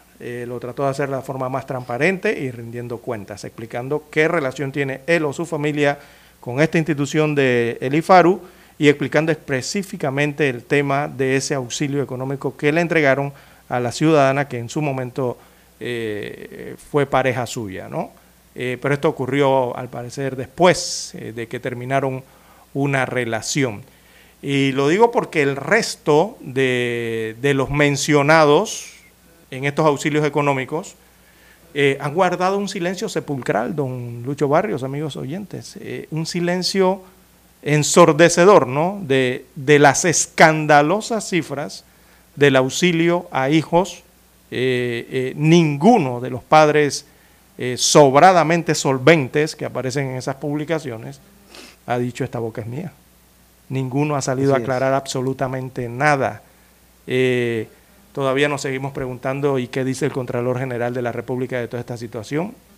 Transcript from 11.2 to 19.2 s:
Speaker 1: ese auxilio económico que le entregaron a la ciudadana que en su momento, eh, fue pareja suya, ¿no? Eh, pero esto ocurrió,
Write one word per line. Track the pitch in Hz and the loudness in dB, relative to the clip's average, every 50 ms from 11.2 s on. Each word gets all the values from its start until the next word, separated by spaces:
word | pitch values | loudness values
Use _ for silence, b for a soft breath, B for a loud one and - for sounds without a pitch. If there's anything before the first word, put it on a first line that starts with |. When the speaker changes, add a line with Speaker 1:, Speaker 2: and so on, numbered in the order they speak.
| 135 131 131 | -2 0 0
Speaker 1:
ese | 135 135 - 151 | 0 -2 -2 -4
auxilio | 139 127 120 - - 156 139 139 143 135 | -4 -6 -6 -6 -6 -4 -4 -2 -4 -4
económico | - 131 123 127 135 139 135 - 143 123 | -4 -6 -8 -6 -6 -6 -6 -6 -8 -6
que | - - 147 147 | -2 0 0 2
le | 165 | 2
entregaron | 175 160 - 165 151 139 135 135 139 143 139 B B B B B B B | 2 2 2 2 4 4 4 2 0 -4 -8 B B B B B B B
a | 135 123 | -4 -2
la | 123 120 | -2 -4
ciudadana | - - 156 156 160 147 139 135 135 139 143 135 | -2 0 2 4 4 4 4 4 2 0 -2 -4
que | - 120 | -6 -10
en | 117 117 | -8 -8
su | - 160 | -6 -4
momento, | 151 147 135 131 127 123 120 - 135 123 117 - b b b b b b b - | -4 -2 -4 -4 -6 -6 -6 -4 -4 -4 -4 -8 b b b b b b b -12
eh, | - 120 120 117 113 110 104 101 - 60 - - - - - - - - - - - - | -10 -8 -6 -6 -6 -6 -6 -8 -8 -10 -12 -14 -16 -18 -16 -16 -14 -14 -16 -16 -10 -4
fue | - 147 143 | 0 0 0
pareja | - - 131 131 131 120 127 123 | 2 2 0 2 0 0 -2 -4
suya, | 113 - 127 113 98 92 92 95 113 | -6 -8 -8 -10 -10 -10 -12 -12 -10
¿no? | 131 151 190 - - b b b b b _ _ - | -8 -8 -10 -10 -12 b b b b b _ _ -12
Eh, | - 127 123 127 123 | -8 -6 -6 -6 -4
pero | - 135 143 | -2 -2 0
esto | 143 143 160 | 0 0 0
ocurrió, | 143 - | -2 -2